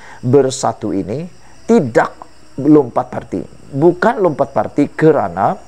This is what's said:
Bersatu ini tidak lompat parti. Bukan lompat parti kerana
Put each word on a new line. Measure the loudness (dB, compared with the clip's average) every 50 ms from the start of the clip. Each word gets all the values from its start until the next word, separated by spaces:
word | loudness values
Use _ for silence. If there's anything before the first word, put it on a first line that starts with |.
| -20 -20 -18 -8 -4
Bersatu | 2 2 4 2 2 -2 -4 -4 -4 -4 -4 -6 -6 -4
ini | -4 -4 -6 -8 -10 -10 -12 -16 -20 -20 -20 -20 -10 -2 2
tidak | 2 2 2 2 0 0 -2 -2 -6 -14 -20 -20 -20 -20 -20 -18 -10
lompat | -4 2 4 4 4 4 2 -2 -4 -6 -4 -8
parti. | -12 -10 -8 -8 -8 -8 -10 -16 -20 -18 -10
Bukan | -4 0 2 2 2 2 0 -2 0 0 0
lompat | 0 0 0 -4 -2 -2
parti | -4 -4 -4 -2 -2 -2 -2
kerana | -2 0 2 2 4 2 0 -4 -2 -2 -2 -2 -2 -4 -12